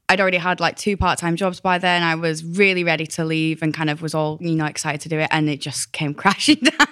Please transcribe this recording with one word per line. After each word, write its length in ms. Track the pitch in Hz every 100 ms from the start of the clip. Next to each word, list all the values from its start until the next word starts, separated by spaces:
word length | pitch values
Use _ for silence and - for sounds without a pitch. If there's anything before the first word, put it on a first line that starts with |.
| -
I'd 100 | 185
already 180 | 190 180
had, 220 | 175 175
like, 160 | 165 -
two 220 | - 196
part-time 380 | 185 139 170 170
jobs 240 | 190 180
by 180 | 190 180
then. 260 | 180 175
I 120 | 170 160
was 280 | 165 156
really 400 | 165 180 196 185
ready 220 | 170 156 160
to 160 | -
leave 380 | 160 160 160 156
and 120 | 160
kind 160 | 151 156
of 120 | 151
was 120 | 160
all, 260 | 156 151 156
you 140 | 170 160
know, 100 | 151
excited 360 | - 156 147
to 80 | 160
do 100 | 156
it, 100 | 156
and 160 | 156 151
it 120 | 139
just 320 | 147 - -
came 200 | - 151
<laughs> 20 | 143
crashing 480 | 190 190 - 302 254 - 285